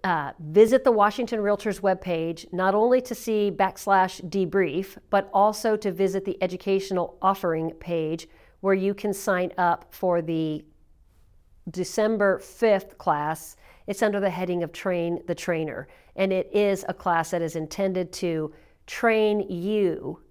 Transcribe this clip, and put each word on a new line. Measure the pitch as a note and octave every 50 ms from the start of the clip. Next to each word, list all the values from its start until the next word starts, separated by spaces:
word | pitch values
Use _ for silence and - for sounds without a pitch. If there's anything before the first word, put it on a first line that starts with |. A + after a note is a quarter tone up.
uh, | - F#3+ E3+ D#3 C#3+ C#3 - -
visit | D#3+ D3+ D#3 G3+ A3+ A3 B3 B3+
the | C4 C4
Washington | A#3 G#3+ G3+ G#3+ - - A#3+ A3 A#3+ A3
Realtors | G3+ G#3 G#3 G3+ - A3 F#3+ F3
webpage, | F#3 G3 F#3 F#3 - F#3 E3+ D#3+ E3 E3 E3 D#3+ - -
not | - F3 F#3 G3 F#3+
only | G#3 A3 B3 B3 C4
to | B3 B3+ A#3
see | - - A#3 A3 G#3+ G#3 G3+ E3+
backslash | C#3+ F#3+ F#3+ - - - G#3 G3 F#3+ F#3 F#3 - - F#3 E3+
debrief, | E3 G3 F#3 D#3+ F#3 G3 F#3 D#3 C3+ F3 F#3+ - - - _ _
but | - G3 G3 -
also | - F#3+ G3+ G#3+ G#3 G#3+ - A3+ G#3+
to | G#3+ G#3+ G3+
visit | F3 E3+ G3 F#3+ F#3+ G3 F#3+
the | G3 - -
educational | F#3 F3+ F3+ F3+ - G3 G3 F#3+ F#3+ - F#3+ F3+ E3+ - - -
offering | - F#3+ G3 - - F3 D#3+ D#3+ D#3+ D#3+ -
page | - - F3 F3 E3 D#3+ D#3 E3 E3 - - - - - _ _ _
where | - G3 G3
you | F#3+ F#3 G3
can | G3+ G3+ - G#3 F#3+
sign | G3 - G#3+ F#3+ F3+ F3+ F3 -
up | - F3+ F3 E3 - - _ -
for | - - F3+ F3 E3+
the | D#3+ E3 E3 D#3+ D#3+ D#3 D#3 D#3 - - _ _ _ _ _ _ _ _ _ _ _ _ _ - _ _ - _ _ F3+
December | - F3+ F3+ - - - G#3+ G#3+ A3+ G#3 G3+ G3 F#3 -
fifth | - - - - A#3+ A3 G3+ F#3+ G3 - - -
class. | - F#3 D3+ D3 D3 D3+ D#3+ - - - - _ - - - _ _
It's | - G3 -
under | A#3 G#3+ G3+ G3+
the | G3+ F#3+
heading | D#3+ F3+ F#3 F3+ F3+ F3 E3+
of | E3
Train | - - - F#3+ F3+ F3 E3+ E3+ F3 E3+ - -
the | F3
Trainer, | - - - E3+ D#3+ D#3+ D3+ - - C3+ - - - _ - _
and | - G3 F#3+
it | F#3+ F#3 - -
is | - G#3 G#3 G3+ G3 F#3+ - -
a | F3+
class | - - F#3 E3+ E3 D#3+ -
that | - E3+
is | E3+ D#3+ D#3
intended | E3 D#3 D#3 - - G3 F#3+ F#3 F#3 F3+ F3+ -
to | - - F3 E3 D#3+ D#3 D#3 - - - _ _ _ _ -
train | - - - A#3 A3 A3 G#3+ G#3+ G#3 G#3 G3 G3
you | F#3 E3+ F3 G3+ G#3+ G#3+ G3+ F3+ D#3 - - C3+ E3+ - - _